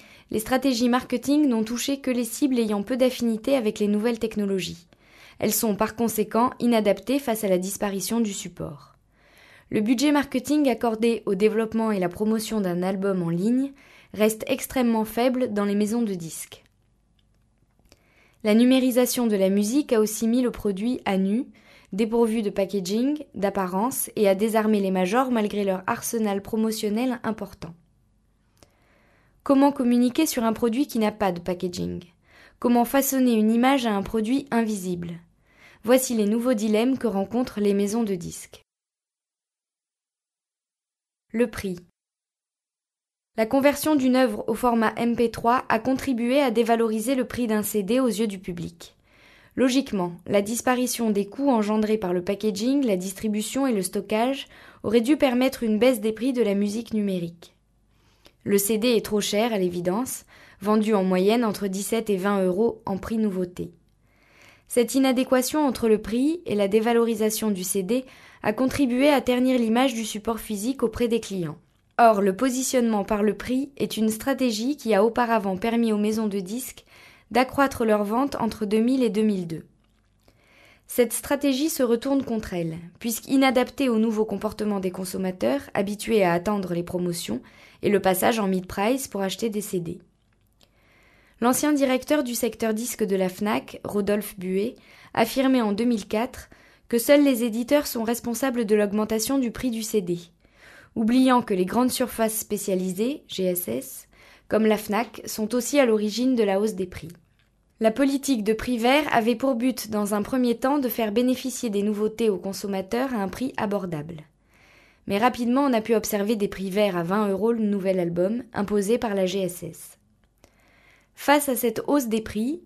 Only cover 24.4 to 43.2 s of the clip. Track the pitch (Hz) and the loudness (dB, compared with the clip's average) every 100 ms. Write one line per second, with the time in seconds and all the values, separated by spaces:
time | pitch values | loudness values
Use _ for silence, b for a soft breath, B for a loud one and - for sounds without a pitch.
24.4 | 220 220 214 214 196 190 185 226 262 240 | 2 2 2 2 2 2 2 2 2 0
25.4 | 208 202 196 185 185 233 - 233 214 196 | 0 -2 -2 -2 -2 -6 -4 -2 -2 -2
26.4 | 202 220 220 220 214 208 254 233 220 214 | -4 -2 -2 -2 -2 -2 -2 -4 -6 -6
27.4 | 196 - 170 170 _ _ _ _ _ _ | -8 -12 -16 -16 _ _ _ _ _ _
28.4 | b b b b b b b b b b | b b b b b b b b b b
29.4 | - 277 285 285 240 240 247 240 320 - | 2 6 6 4 2 4 2 2 0 2
30.4 | 226 220 240 226 285 233 214 214 196 175 | 0 0 0 0 -2 0 0 2 -2 -2
31.4 | 170 180 185 180 175 175 - _ b b | -6 -4 -4 -6 -6 -8 -12 _ b b
32.4 | b b 247 240 240 277 277 262 254 226 | b b 2 4 4 2 2 2 4 4
33.4 | 214 233 254 277 233 202 190 226 214 269 | 4 4 4 4 2 -2 -2 -4 0 -2
34.4 | - 233 226 214 185 175 170 170 - _ | 0 -2 0 -2 -4 -6 -6 -12 -18 _
35.4 | b b b b 208 254 262 233 202 226 | b b b b 2 2 4 0 0 2
36.4 | 240 240 220 214 240 254 226 196 196 233 | 0 0 2 2 2 0 0 -2 -2 -2
37.4 | 254 - 202 202 202 226 226 185 165 - | -4 0 0 2 0 0 -2 -4 -6 -12
38.4 | - - _ _ _ _ _ _ _ _ | -18 -20 _ _ _ _ _ _ _ _
39.4 | _ _ _ _ _ _ _ _ _ _ | _ _ _ _ _ _ _ _ _ _
40.4 | _ _ _ _ _ _ _ _ _ 220 | _ _ _ _ _ _ _ _ _ -2
41.4 | 240 - 196 175 - _ _ _ _ _ | -2 -2 -8 -8 -12 _ _ _ _ _
42.4 | _ _ _ _ _ _ _ _ | _ _ _ _ _ _ _ _